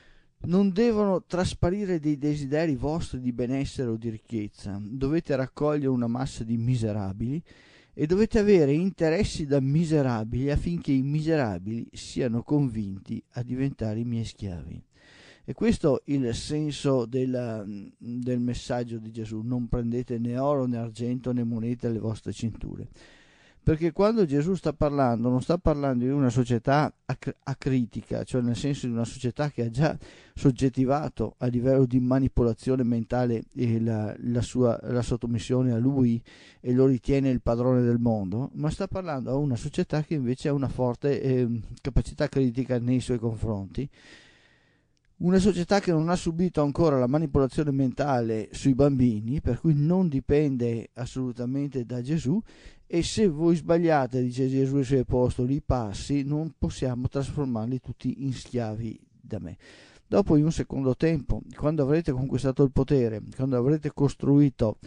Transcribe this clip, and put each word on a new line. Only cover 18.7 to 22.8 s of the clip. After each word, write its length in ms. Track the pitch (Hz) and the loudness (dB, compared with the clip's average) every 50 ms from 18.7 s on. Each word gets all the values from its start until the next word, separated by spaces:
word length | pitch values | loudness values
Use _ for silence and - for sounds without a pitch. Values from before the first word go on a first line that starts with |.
| 135 123 120 117 117 113 | -4 -4 -4 -6 -8 -10
di 120 | 110 110 | -10 -10
Gesù: 280 | 110 117 110 107 110 110 | -10 -10 -8 -8 -6 -6
"Non 280 | 110 123 127 123 120 110 | -4 -2 -2 -2 -2 -2
prendete 480 | - 123 117 117 117 123 123 - 123 117 | -2 -2 -2 -2 -2 -4 -4 -4 -4 -4
né 200 | 117 120 120 127 | -4 -4 -2 -2
oro 280 | 135 143 147 139 127 | 0 0 0 0 0
né 120 | 123 120 117 | -2 -2 -4
argento 540 | 117 113 110 113 120 120 123 120 120 127 | -6 -8 -8 -6 -4 -4 -4 -4 -4 -2
né 140 | 123 123 120 | -2 -2 -2
monete 420 | 117 120 113 113 120 123 117 - 117 | -2 -2 -4 -4 -4 -4 -4 -4 -4
alle 120 | 117 104 | -4 -2
vostre 340 | 107 110 107 - - - 110 | -2 -4 -6 -6 -8 -10 -8
cinture." 560 | - 120 113 113 - - - 50 - | -6 -6 -6 -6 -6 -10 -10 -10 -10